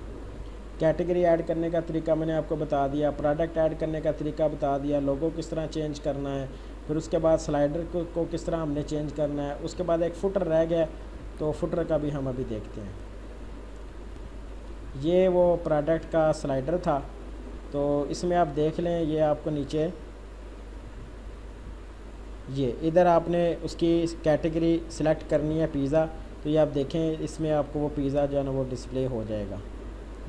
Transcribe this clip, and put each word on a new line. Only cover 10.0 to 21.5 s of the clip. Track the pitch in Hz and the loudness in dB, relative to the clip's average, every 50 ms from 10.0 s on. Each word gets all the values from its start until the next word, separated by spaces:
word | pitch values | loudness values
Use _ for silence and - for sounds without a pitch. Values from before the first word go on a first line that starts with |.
एक | 170 165 170 | 2 0 0
footer | - 196 196 190 196 180 | -2 -2 0 0 0 2
रह | 165 160 160 165 | 4 4 4 4
गया, | 165 170 165 160 - - - - - - - - - - - | 4 4 2 2 0 -2 -8 -12 -12 -12 -12 -12 -12 -6 -4
तो | 156 151 | -2 -2
footer | 143 - 135 131 165 170 165 | -2 -2 -2 -2 0 0 0
का | 165 156 | 2 0
भी | 147 151 147 | 0 0 0
हम | 151 139 135 131 | -2 -2 -2 -2
अभी | 123 131 127 | -2 -4 -4
देखते | 113 110 107 - - - 110 | -4 -4 -6 -6 -8 -10 -10
हैं। | 104 95 - - - - - - - - - - - - - - - - - - - - - - - - - - - - - - - - - - - - - - - - - 135 | -8 -8 -10 -10 -12 -12 -12 -12 -12 -12 -12 -12 -12 -12 -12 -12 -12 -12 -12 -12 -12 -12 -12 -12 -12 -12 -12 -12 -12 -12 -12 -12 -12 -12 -12 -12 -12 -12 -12 -10 -10 -10 -6 -2
ये | 139 165 175 185 185 | 2 4 6 6 6
वो | 185 175 180 175 175 170 170 170 | 6 8 6 6 6 6 4 2
product | 156 156 147 143 156 165 160 160 | 2 2 2 4 4 2 0 0
का | - - 160 156 156 151 | 0 2 4 4 4 4
slider | - - 143 135 135 131 156 170 175 | 2 0 0 0 0 0 0 0 0
था, | - 175 143 135 - - - - - - - - - - - - - - - | 2 2 0 0 -2 -6 -10 -12 -12 -12 -12 -12 -12 -12 -12 -12 -10 -4 -2
तो | 143 143 143 143 143 143 | 0 2 2 2 2 0
इसमें | 143 160 - 175 175 175 | 0 -2 -2 0 2 4
आप | 175 170 151 139 | 4 4 4 2
देख | 151 151 160 156 175 | 2 2 2 2 0
लें, | 175 170 170 170 | 0 0 2 2
ये | 165 151 156 156 | 2 2 2 4
आपको | 156 151 147 147 - 156 | 4 4 2 2 0 -2
नीचे | 151 143 135 139 156 156 156 180 185 - - - - - - - - - - - - - - - - - - - - - - - - - - - - - - - | -2 -2 -2 -2 0 0 0 0 -4 -8 -12 -14 -14 -14 -14 -14 -14 -14 -14 -14 -14 -14 -14 -12 -12 -12 -12 -12 -12 -12 -12 -12 -12 -12 -12 -12 -12 -12 -12 -12